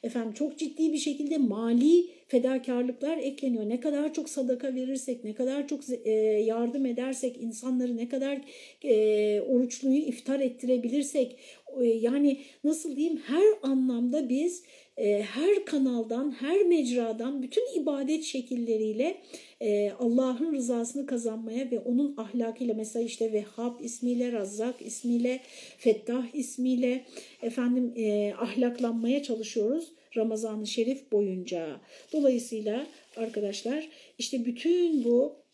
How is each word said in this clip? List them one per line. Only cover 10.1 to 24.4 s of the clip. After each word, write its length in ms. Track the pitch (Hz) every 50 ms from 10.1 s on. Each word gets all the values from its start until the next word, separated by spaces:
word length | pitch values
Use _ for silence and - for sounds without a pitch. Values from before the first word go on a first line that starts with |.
| 240 - - - 269 277
ettirebilirsek, 960 | 269 254 240 - - 247 254 247 226 233 240 294 277 277 - 294 254 240 - - - - - - _ - - 269
e, 60 | 247
yani 540 | 233 226 226 220 233 254 285 285 285 277 277 - - - _ -
nasıl 320 | 294 311 320 - 330 269
diyeyim, 240 | 262 302 339 320 262 -
her 180 | - 269 330 403 427 427 427
anlamda 680 | - 269 269 262 262 254 247 233 247 247 247 311 277 240
biz, 340 | 247 269 311 349 349 - - - - - - _ _
e, 260 | - 226 208 208 202
her 420 | 208 208 - 247 311 381 415 392 392
kanaldan, 680 | - 311 285 269 262 247 233 226 220 233 240 277 302 247 -
her 220 | 254 285 349 392
mecradan 800 | 403 349 349 320 269 240 247 247 233 226 220 220 226 262 285 277
bütün 380 | 254 254 - 427 494 523 523 359
ibadet 420 | 277 302 285 277 277 262 311 311 311
şekilleriyle, 920 | - - 262 247 - 254 240 233 226 226 214 220 214 214 220 262 339 392 - - - - - - - - _
e, 300 | 233 214 208 208 208 208
Allah'ın 640 | - - 254 233 233 254 262 254 254 233 311 330 302
rızasını 520 | 269 247 233 247 233 233 233 - 277 269
kazanmaya 640 | 285 269 240 233 226 220 226 226 220 220 247 269 247
ve 100 | 247 226
onun 340 | - 247 240 254 294 285 285
ahlakıyla, 580 | - 220 208 - 240 226 226 226 - 254 240 214
mesela 300 | 220 214 214 - 233 233
işte 280 | 226 - - 226 226
Vehhab 480 | 214 208 208 - - - 233 247 240 -
ismiyle, 520 | - 240 - - 247 240 247 240 247 247
Razzak 500 | 240 220